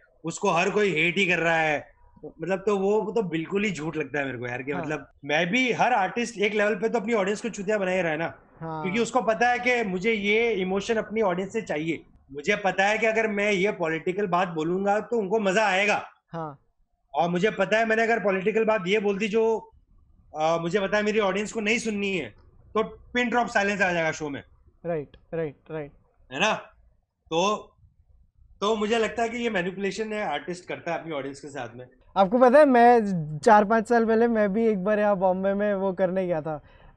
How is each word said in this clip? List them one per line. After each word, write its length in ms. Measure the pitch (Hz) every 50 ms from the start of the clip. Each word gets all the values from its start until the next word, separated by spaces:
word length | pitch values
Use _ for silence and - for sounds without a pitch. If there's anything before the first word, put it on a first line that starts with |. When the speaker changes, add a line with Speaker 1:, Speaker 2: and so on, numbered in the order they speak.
| _ _ _ _ -
Speaker 1:
उसको 260 | 160 165 - - 196
हर 200 | 165 165 185 190
कोई 200 | 180 208 208 196
hate 280 | 160 156 160 175 165 196
ही 80 | 196
कर 120 | 170 180 165
रहा 220 | 165 170 165 160
है। 340 | 160 156 147 139 - - _ _ - - - - - 147 - -
मतलब, 200 | 160 170 190 185 190
तो 100 | 214 208
वो, 260 | 196 190 196 208 220
वो 100 | 196 214
तो 100 | 185 233
बिल्कुल 420 | 202 170 156 160 165 - 185 202 208
ही 60 | 214
झूठ 260 | 170 139 151 160 156
लगता 220 | 156 147 131 127 147
है 80 | 139
मेरे 120 | 135 127 120
को 80 | 123
यार, 160 | 120 123 123
कि 100 | 131 135
Speaker 2:
हाँ। 100 | 143 175
Speaker 1:
मतलब, 260 | 165 147 156 147 139 - _ - -
मैं 260 | 139 147 156 180 175
भी 220 | 202 254 262 247
हर 200 | 190 143 180 233
artist 460 | 254 214 190 180 - 240 233 220 - 185
एक 160 | 202 208 208
level 200 | 208 202 208 220
पे 140 | 185 220 226
तो 100 | - 233
अपनी 140 | 190 226
audience 280 | 240 214 190 190 214 202
को 80 | - 233
चूतिया 300 | - 202 196 190 214 208
बना 120 | 190 185
ही 120 | 185 190
रहा 100 | 175 165
है 60 | 151 151
ना, 160 | 165 147 - - - _ - -
Speaker 2:
हाँ। 220 | 160 165 160 156
Speaker 1:
क्योंकि 180 | 156 190 185 233
उसको 200 | 226 226 - 262
पता 280 | 202 214 220 185 240 247
है 80 | 247 240
कि 300 | 240 247 247 240 226 196
मुझे 240 | 180 185 175 233
ये 400 | 226 208 196 202 208 220 233 233
emotion 420 | 220 190 185 185 190 202 196 - 233
अपनी 260 | 214 208 214 202 226
audience 320 | 220 185 175 180 196 190
से 100 | - 226
चाहिए। 420 | 190 - 165 151 160 165 151 - - _ - - _ -
मुझे 240 | 135 143 139 196 208
पता 300 | - - 190 180 190 190
है 120 | 202 220 214
कि 80 | 220
अगर 200 | 220 220 220 220
मैं 260 | 214 208 202 202 208
ये 200 | 208 180 185 208
political 540 | 202 - 175 160 160 160 156 - 180 196 208
बात 220 | 185 175 175 196 175
बोलूंगा 520 | 165 156 156 165 180 190 196 202 202 214
तो 160 | 214 - 240
उनको 220 | 233 202 180 208 226
मजा 280 | 208 196 180 220 220
आएगा। 420 | 202 185 190 202 208 196 143 - - - _ _ _
Speaker 2:
हाँ। 280 | 165 165 160 151 139 - _ _ _ _ _ _ _ _ _ _ -
Speaker 1:
और 140 | 143 165 175
मुझे 220 | 175 175 185 220
पता 280 | - - 190 175 208 220
है, 80 | 226
मैंने 160 | 220 220 220
अगर 160 | 226 214 233 220
political 460 | - 208 190 190 175 214 196 220 226
बात 200 | 208 220 214 175
ये 120 | 180 202 220
बोल 200 | 202 202 202 190
दी 100 | 226 208
जो, 440 | 196 226 226 226 220 214 - - _ - _ _ _ - _ _ _ _ _ _ -
आ, 220 | 151 156 160 165 165
मुझे 220 | 160 170 165 214
पता 160 | 196 190 208
है 60 | 208
मेरी 160 | 208 208 202 220
audience 340 | 208 190 185 196 214 196
को 80 | - 226
नहीं 180 | 208 202 233 233
सुननी 380 | - 226 208 202 202 196 196
है, 180 | 175 135 107 - - - - _ - - - -
तो 80 | 214
पिन 460 | 220 - - - - - - 247 247 233
drop 180 | - 240 233
silence 340 | 196 - 214 202 202 208 185
आ 120 | 202 180
जाएगा 200 | 175 170 165 156
शो 160 | 147 - 156 147
में। 140 | 139 117 - _ _ _ _ _ _ _ -
Speaker 2:
Right, 300 | 170 170 156 139 - _ - _ - 170
right, 220 | 165 160 147 135 _ _ -
right। 220 | 156 156 147 143 - _ _ _ _ _ _ -
Speaker 1:
है 80 | 127 143
ना? 120 | 190 220 196 - - - _ _ _ _ _ _ _ _ _ _ _ -
तो, 400 | 160 165 185 202 214 - - - _ _ _ - _ _ _ _ _ _ _ _ _ _ - _ - -
तो 160 | 196 208 220
मुझे 220 | 208 214 208 233 226
लगता 240 | 220 208 214 247
है 60 | 233 226
कि 100 | 226 240
ये 120 | 240 233
manipulation 640 | 214 185 170 190 185 196 196 196 180 214 220 220
है, 100 | 214 214 208
artist 440 | 170 147 147 139 - 175 175 - -
करता 240 | 151 135 - 170
है 80 | 165 156
अपनी 120 | 156 165
audience 280 | 156 139 131 139 139 -
के 80 | - 147
साथ 280 | 135 143 120 117 113
में। 100 | 123 127 - _ _ _ _ -
Speaker 2:
आपको 220 | 180 202 180 214 247
पता 200 | 254 247 233 294
है, 60 | 311
मैं 760 | 277 247 233 233 240 240 233 214 202 190 170 151 151 151 147
चार 260 | - 240 214 208 202
पाँच 240 | 190 226 226 214 -
साल 180 | 240 233 226
पहले 220 | 214 226 220 233 240
मैं 240 | 233 220 208 202
भी 140 | 185 226 226
एक 180 | 226 220 185 180
बार 140 | 214 214 208
यहाँ 180 | 208 208 202
Bombay 380 | 180 190 185 185 185 190 196 196
में 200 | 202 208 208 202
वो 180 | 190 190 196
करने 340 | 185 170 190 175 185 190 185
गया 140 | 175 175 156
था, 200 | 143 160 156 147 - - - - - - -